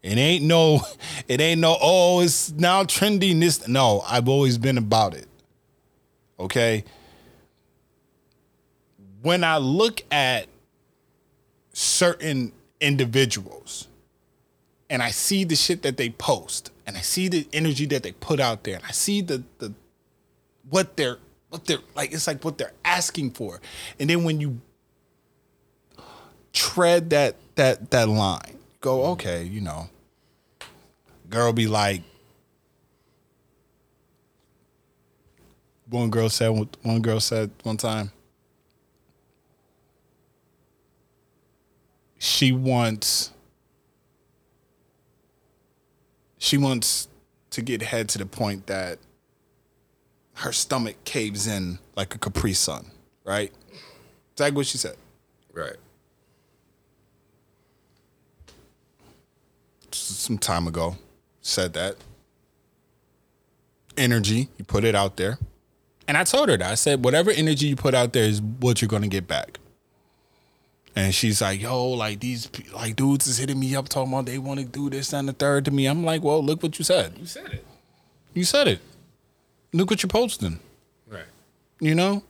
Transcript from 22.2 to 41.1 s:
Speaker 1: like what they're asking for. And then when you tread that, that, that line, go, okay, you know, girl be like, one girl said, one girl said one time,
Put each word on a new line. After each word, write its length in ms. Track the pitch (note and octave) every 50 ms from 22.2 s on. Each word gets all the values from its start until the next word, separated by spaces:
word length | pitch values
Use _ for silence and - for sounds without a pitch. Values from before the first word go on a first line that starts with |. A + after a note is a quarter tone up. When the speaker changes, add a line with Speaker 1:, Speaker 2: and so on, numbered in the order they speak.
| - F3
Speaker 1:
like 160 | D3+ C#3 -
what 120 | D#3+ C#3+
they're 160 | - B2+ - - _ -
asking 480 | E3+ F3 F3+ F3 - - E3+ C#3+ B2
for. 280 | - - A#2 G2 F2 - - - - - - - - -
And 100 | C3+ D3+
then 140 | E3+ F3
when 180 | E3+ E3 D#3 D3+
you 200 | D3 C#3+ B2 A#2 - _ _ _ _ _ _ _ _ _ _ _ _ _ _ _ _ _ _ _ _ _ _ _ _ _ _ - - - - - - - - _ _ _
tread 580 | - - - - - F3+ F3 E3+ F3 F3 E3 E3+
that, 240 | D3+ D3 C#3+ A#2 - - - _ _
that, 340 | - C#3 C3 A#2 - G#2+ -
that 180 | - B2 A2+ G#2+
line, 480 | G#2+ A2 G2+ F#2+ F2 - - - - - - _ _ _
go, 260 | - C3+ C3 C3 C3
okay, 360 | E3 F3+ - - G2 F2 E2+
you 180 | E2+ F2 G2+ G#2+
know, 300 | G2+ E2 D2+ D#2 E2+ - _ _ _ _ _ _ _ _ _ _ _ _ _ _ - - - - _ _ _ _ _ _ - _ _ E2+
girl 240 | G#2 A#2 A#2+ A#2
be 140 | A2+ A#2 A2+
like, 360 | G#2+ G#2+ G#2+ G#2 G2+ G2 F2+ E2 - _ _ _ _ _ _ _ _ _ _ _ _ _ _ _ _ _ _ _ _ _ _ _ _ _ _ _ _ _ _ _ _ _ _ _ _ _ _ _ _ _ _ _ _ _ _ _ _ _ _ _ _ _ _ _ _ _ _ _ _ _ _ _ _ _ _ _ _ _ _ _ _ _ _ _ A#2
one 200 | A#2+ A#2+ A#2 A2+
girl 180 | G#2+ A2+ A2+ A2
said, 200 | G#2+ - A2+ A2+ A2 A2 G#2+ C3 - _
one 180 | - A#2 A2+ A2+
girl 180 | A2 A#2 A2 A2
said 300 | - - A2+ A2 A2 G2+ - _
one 140 | - A2+ A2 G#2+
time, 320 | - A#2 A2 A2 G#2 G2+ - _ _ _ _ _ _ _ _ _ _ _ _ _ _ _ _ _ _ _ _ _ _ _ _ _ _ _ _ _ _ _ _ _ _ _ _ _ _ _ _ _ _ _ _ _ _ _ _ _ _ _ _ _ _ _ _ _ _ _